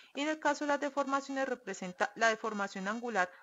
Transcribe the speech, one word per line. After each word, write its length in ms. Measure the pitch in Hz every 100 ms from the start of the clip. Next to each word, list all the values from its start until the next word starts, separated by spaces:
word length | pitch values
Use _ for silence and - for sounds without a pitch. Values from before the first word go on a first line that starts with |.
| - 269
Y 60 |
en 60 | 302
el 100 | 311
caso 240 | 302 294
de 40 | 294
las 120 | 285
deformaciones 680 | 294 285 269 277 269 269 269
representa 640 | 247 - 190 185 - 208 -
la 120 | 226
deformación 600 | 220 220 208 196 196 190
angular 420 | 233 240 208 180 -